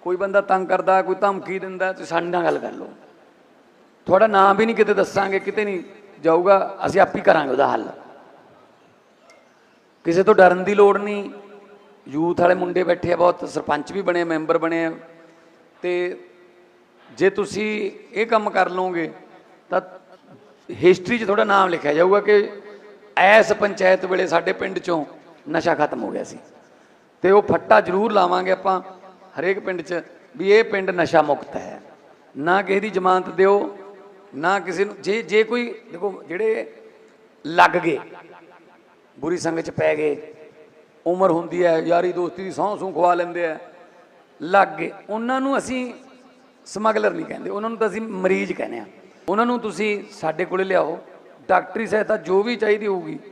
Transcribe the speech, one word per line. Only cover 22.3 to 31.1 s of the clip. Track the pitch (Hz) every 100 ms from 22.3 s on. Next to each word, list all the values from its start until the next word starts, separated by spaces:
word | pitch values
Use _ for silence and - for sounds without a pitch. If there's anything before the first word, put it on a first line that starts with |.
| 208 208 - - - - - - -
ਇਸ | 180 214 202
ਪੰਚਾਇਤ | 208 208 196 190 185
ਵੇਲੇ | 185 185 185
ਸਾਡੇ | 165 170
ਪਿੰਡ | 185 190 185
'ਚੋਂ | 175 170 143 - - - -
ਨਸ਼ਾ | 165 160
ਖਤਮ | 151 147 127
ਹੋ | 107
ਗਿਆ | -
ਸੀ। | - - - - _ _ _ _ _ _
ਤੇ | 180
ਉਹ | 202
ਫੱਟਾ | 196 170 - 214
ਜ਼ਰੂਰ | 175 185 220
ਲਾਵਾਂਗੇ | 208 180 180 185
ਆਪਾਂ | 185 196 190 185 - - - - -
ਹਰੇਕ | 165 196
ਪਿੰਡ | 208 180
'ਚ | 165 175 - - - 147
ਵੀ | 190
ਇਹ | 208
ਪਿੰਡ | 220 202 190
ਨਸ਼ਾ | 180 151